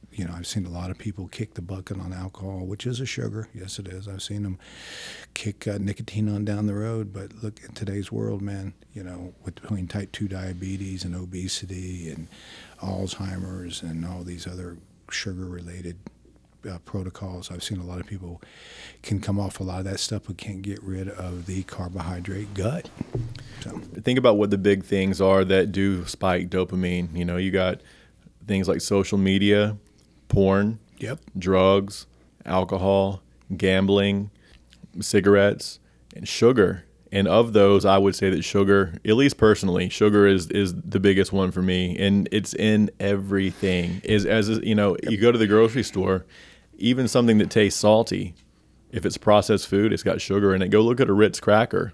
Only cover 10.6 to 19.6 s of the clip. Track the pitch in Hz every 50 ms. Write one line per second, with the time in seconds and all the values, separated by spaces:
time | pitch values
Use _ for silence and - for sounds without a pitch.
10.6 | 95 95 98 95 98 95 95 90 92 90 87 92 90 90 92 90 92 92 - -
11.6 | 95 90 92 90 92 90 90 87 85 80 - 78 80 - - - - - - -
12.6 | - - - - 92 95 95 95 95 92 - - 98 95 92 92 92 92 92 92
13.6 | 90 87 82 - 87 82 80 82 82 87 90 87 87 87 87 85 - 90 90 90
14.6 | 90 87 87 85 - _ _ _ _ - - - - 101 92 92 92 90 90 87
15.6 | 87 87 87 92 87 87 87 92 - - - _ _ _ _ _ _ _ _ _
16.6 | - 104 90 87 - - - 98 90 92 - - 101 92 90 90 90 - 92 87
17.6 | - - 104 92 87 87 90 90 85 - 104 92 90 87 87 - - - - -
18.6 | - - - - - - - _ - - 107 95 - - 98 101 98 92 - -